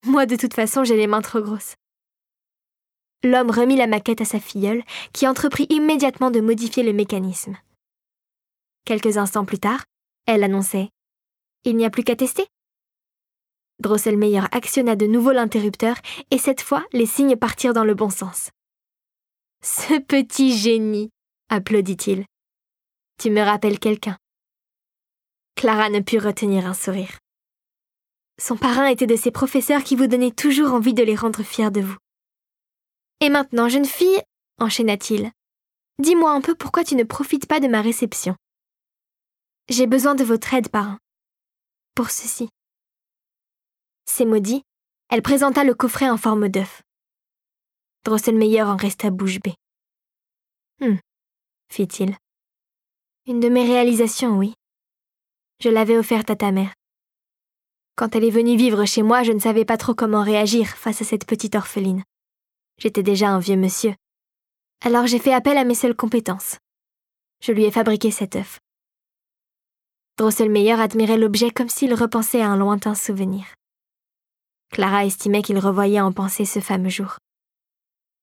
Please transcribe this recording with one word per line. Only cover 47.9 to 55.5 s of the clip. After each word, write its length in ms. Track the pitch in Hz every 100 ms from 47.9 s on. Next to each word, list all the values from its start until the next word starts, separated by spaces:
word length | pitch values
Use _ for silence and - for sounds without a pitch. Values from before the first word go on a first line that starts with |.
| _
Drosselmeyer 580 | - 220 233 220 214 220
en 120 | 208
resta 360 | 196 202 - 208
bouche 280 | 185 190 190
bée. « 160 | 196 - _ _ _ _ _ _ _ _ _ _ _ _
Hmm », 160 | 262 190 - _ _ _ _ _ _
fit-il. « 460 | - 196 - 190 196 _ _ _ _ _ _ _ _ _ _ -
Une 120 | 240
de 100 | 240
mes 160 | 247
réalisations, 720 | 247 247 247 226 226 - 254 196
oui. 180 | 202 - _ _ _ _ _ _ _ _ _